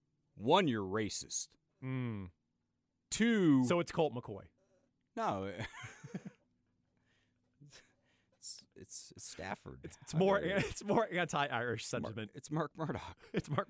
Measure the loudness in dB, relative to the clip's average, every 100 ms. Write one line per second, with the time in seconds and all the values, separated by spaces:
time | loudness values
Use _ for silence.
0 | _ _ _ -4 4 6 6 2 0 0
1 | -2 -4 -6 -8 -8 _ _ _ -6 -4
2 | -4 -6 -10 -14 _ _ _ _ _ _
3 | _ 2 4 6 8 6 6 2 2 0
4 | 0 0 -8 -12 -14 _ _ _ _ _
5 | _ -4 -2 -2 -4 -6 -10 -10 -16 -16
6 | -12 -12 -12 -18 _ _ _ _ _ _
7 | _ _ _ _ _ _ -20 -20 _ _
8 | _ _ _ _ -16 -16 -18 -20 -14 -12
9 | -12 -12 -10 -8 -8 -8 -10 -14 -14 -14
10 | -2 4 6 4 2 0 0 -2 2 2
11 | 2 0 0 0 0 0 -2 -2 -4 -4
12 | -4 -6 -10 -12 -4 -2 -2 -4 -4 -4
13 | -8 -14 -6 -6 0 -2